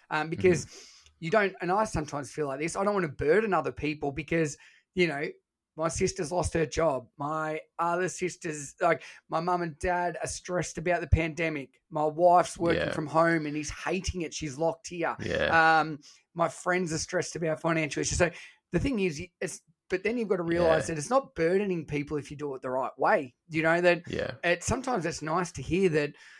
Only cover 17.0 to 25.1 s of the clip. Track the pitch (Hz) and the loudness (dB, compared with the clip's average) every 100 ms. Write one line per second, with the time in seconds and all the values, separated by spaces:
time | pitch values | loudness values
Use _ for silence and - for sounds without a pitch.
17 | - 180 160 156 165 156 165 160 151 156 | -2 -4 -4 -4 -4 -2 0 0 0 -2
18 | 147 - 170 - - _ - 175 269 233 | 0 2 2 0 -20 _ -4 -2 0 0
19 | 185 147 180 - 185 - _ _ - 185 | 0 -2 -12 -10 -10 -10 _ _ -6 -2
20 | 208 247 214 190 170 170 170 160 - 160 | -2 -2 0 0 0 2 4 4 0 -4
21 | 143 262 269 - 165 190 202 175 139 147 | 2 0 0 0 2 2 2 -2 -2 -4
22 | 143 151 - 143 147 131 131 127 120 - | -4 -6 -6 -8 -8 -6 -4 -2 -2 0
23 | 151 202 127 _ - 160 160 170 180 175 | 2 2 0 _ -6 0 2 4 4 4
24 | - - - - 175 175 - 247 254 233 | 0 -4 -4 -2 0 0 0 -4 -2 -2
25 | 165 | -2